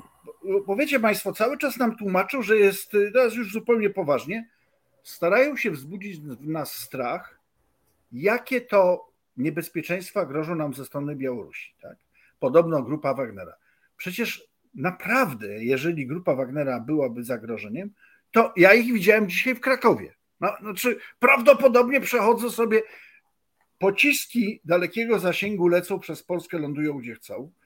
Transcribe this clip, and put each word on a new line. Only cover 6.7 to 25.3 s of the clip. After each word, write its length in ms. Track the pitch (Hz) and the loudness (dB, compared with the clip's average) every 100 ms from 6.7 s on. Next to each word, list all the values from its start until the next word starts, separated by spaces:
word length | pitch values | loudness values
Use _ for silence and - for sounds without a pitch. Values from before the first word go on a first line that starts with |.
| - | -10
strach, 640 | - 135 120 175 - _ _ _ _ _ _ _ _ | -10 -6 -6 -6 -10 _ _ _ _ _ _ _ _
jakie 500 | 120 190 240 - 254 | -2 0 0 -2 -4
to 460 | 247 202 180 - - _ _ - | 2 4 4 2 -4 _ _ -6
niebezpieczeństwa 880 | 147 160 160 170 - 180 180 208 147 | -4 -4 -6 -8 -6 -6 -6 -4 -4
grożą 300 | 147 160 170 | -4 -4 -4
nam 180 | 147 | -4
ze 120 | 135 127 | -8 -10
strony 300 | 143 143 131 | -8 -8 -6
Białorusi, 600 | 131 120 82 - - _ | -6 -6 -10 -16 -18 _
tak? 140 | - - _ _ _ _ | -20 -20 _ _ _ _
Podobno 440 | 131 156 165 151 | 2 4 4 2
grupa 300 | 120 151 139 | -2 -4 -4
Wagnera. 400 | 135 120 98 90 - _ _ _ - | -4 -6 -10 -16 -20 _ _ _ -14
Przecież 500 | 185 185 214 - _ _ _ - | -10 -6 -6 -8 _ _ _ -6
naprawdę, 880 | 170 180 185 254 214 113 104 107 | -6 -4 -2 0 0 -4 -10 -4
jeżeli 440 | 117 131 160 160 127 | -2 0 -2 -4 -6
grupa 280 | 175 180 135 | -4 -2 -2
Wagnera 440 | 123 147 135 120 | -2 -4 -4 -4
byłaby 440 | 117 156 131 120 | -2 -2 -2 -4
zagrożeniem, 640 | 120 117 113 107 104 135 208 - _ _ _ | -8 -8 -8 -10 -8 -10 -10 -16 _ _ _
to 220 | 226 226 - | 2 2 6
ja 160 | 185 | 8
ich 200 | 226 240 | 8 4
widziałem 360 | 226 185 214 196 | 2 4 4 2
dzisiaj 260 | 180 254 247 | -2 -2 -2
w 40 | |
Krakowie. 540 | 262 254 233 120 - _ _ - | 0 2 2 2 -2 _ _ -6
No, 80 | 185 - | -6 -6
znaczy, 360 | 208 185 247 220 - - | -10 -4 -2 -4 -8 2
prawdopodobnie 840 | 247 269 233 269 262 240 240 277 | 4 6 8 8 8 6 4 0
przechodzą 480 | - 240 208 233 240 | 0 2 2 2 0
sobie, 320 | 226 226 220 220 - - _ _ _ _ _ _ - | -2 2 2 0 -10 -20 _ _ _ _ _ _ -2
pociski 840 | 196 196 294 285 - 233 208 - 156 | 0 2 2 0 -2 -2 -2 -4 0
dalekiego 540 | 180 180 226 233 202 | 0 0 -4 -2 0
zasięgu 480 | 180 | 0